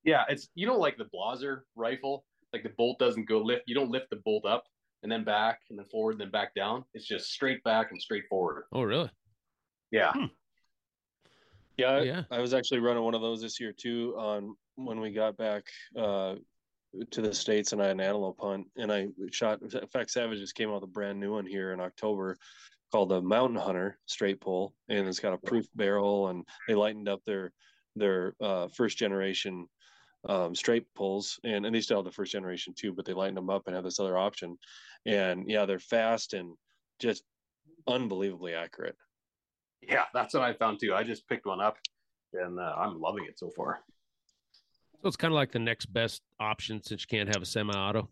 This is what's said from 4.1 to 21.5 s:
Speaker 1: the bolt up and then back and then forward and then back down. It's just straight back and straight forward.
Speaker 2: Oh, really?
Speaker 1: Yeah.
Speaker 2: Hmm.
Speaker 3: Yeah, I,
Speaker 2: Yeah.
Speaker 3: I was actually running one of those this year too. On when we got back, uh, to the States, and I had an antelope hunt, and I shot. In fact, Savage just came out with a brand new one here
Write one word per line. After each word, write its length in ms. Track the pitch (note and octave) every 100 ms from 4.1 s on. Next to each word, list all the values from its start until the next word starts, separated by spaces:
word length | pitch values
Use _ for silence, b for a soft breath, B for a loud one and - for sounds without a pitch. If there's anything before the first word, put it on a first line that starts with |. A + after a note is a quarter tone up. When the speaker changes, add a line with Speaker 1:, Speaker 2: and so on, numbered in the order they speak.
Speaker 1:
the 120 | G#2+
bolt 220 | A2 G#2+ G2+
up 180 | A2+ - _ _ _
and 80 | G#2+
then 140 | A2+
back 340 | G#2+ G#2 A2 A2+ _
and 80 | G2+
then 80 | G2
forward 260 | A2 A2
and 80 | A2
then 100 | G2+
back 240 | G#2 G2+
down. 300 | G2+ G2 B2 -
It's 100 | A2
just 280 | - G2 -
straight 300 | - C3 B2+
back 260 | A#2 A2 F#2
and 100 | F2+
straight 220 | - G#2 -
forward. 360 | F#2+ F2 D2 -
Speaker 2:
Oh, 100 | C3
really? 280 | A2+ C3 D#3 _ _ _ _ _ _ _ _
Speaker 1:
Yeah. 220 | A2 F2
Speaker 2:
Hmm. 140 | C#4 - _ _ _ _ _ _ _ _ _ b b b b _ -
Speaker 3:
Yeah, 140 | B2+
I, 120 | C#3
Speaker 2:
Yeah. 200 | C3 E3+ D3
Speaker 3:
I 80 | A#2+
was 160 | B2
actually 240 | C3 A#2+ B2+
running 240 | A#2+ A#2+
one 120 | A2+ A2+
of 40 |
those 220 | A2+ A2+
this 160 | A2+ -
year 140 | A2+
too. 420 | G2+ A#2+ A#2 A#2 A2
On 380 | G#2+ G#2 G2+ G#2+ _ -
when 240 | B2+ A2
we 100 | A2
got 260 | G#2 A2 G2+
back, 280 | A2 G#2 - - - -
uh, 380 | G#2+ G2 F#2+ F#2+ - _ _ _ _ F#2 E2
to 100 | -
the 140 | A2
States, 380 | G2 - G#2+ G2+
and 100 | G#2
I 40 | G2
had 100 | F#2+
an 40 |
antelope 380 | F#2+ G#2 F#2+ -
hunt, 280 | G2+ G2 - -
and 160 | A2
I 160 | G#2 G2 - F#2+
shot. 280 | - A2+ G#2
In 80 | G#2+ A#2+ -
fact, 220 | B2+ A2+
Savage 260 | B2 A#2 G#2+
just 160 | G2
came 140 | - A2
out 80 | G#2
with 80 |
a 80 | F#2+
brand 260 | G2 G2+ G2
new 140 | G2+
one 120 | G#2+
here 260 | F#2